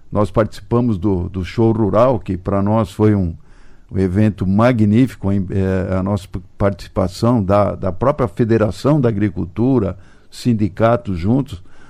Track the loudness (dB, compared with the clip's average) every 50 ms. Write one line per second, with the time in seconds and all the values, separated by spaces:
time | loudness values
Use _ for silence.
0 | -16 -6 -2 0 0 0 2 0 0 0 -4 -10 -6 -2 0 0 0 0 -2 -2
1 | 0 0 0 0 -2 -4 -6 -6 -8 -6 -2 0 2 2 2 2 0 0 2 2
2 | 2 2 2 0 -4 -6 -8 -6 -4 -4 -2 0 0 0 0 0 0 -2 0 2
3 | 2 4 4 2 0 -2 -4 -8 -14 -20 -20 -20 -20 -20 -20 -20 -18 -8 -4 -2
4 | 0 0 2 2 2 2 0 0 -2 0 2 2 4 4 4 4 2 4 4 4
5 | 2 2 0 -4 -4 -2 -2 -2 -2 -2 -2 -2 0 0 0 -2 -2 -2 -2 -2
6 | -2 -2 -2 -4 -4 -8 -12 -12 -12 -14 -6 -2 0 0 0 -2 -8 -8 -4 -2
7 | -2 -2 -2 0 0 2 2 2 2 2 2 2 2 2 -2 -4 -4 -6 -4 0
8 | 0 0 0 0 -2 -2 -2 -2 0 2 2 2 2 0 -2 -2 0 2 2 2
9 | 2 2 0 0 -2 -2 -2 -4 -8 -6 -4 -2 0 2 2 2 0 -2 -4 -8
10 | -14 -20 -20 -20 -20 -20 -18 -4 -2 0 0 0 0 -2 0 0 2 2 2 2
11 | 0 -4 -6 -4 -2 0 0 0 -2 -4 -8 -14 -16 -18 -18 -18 -20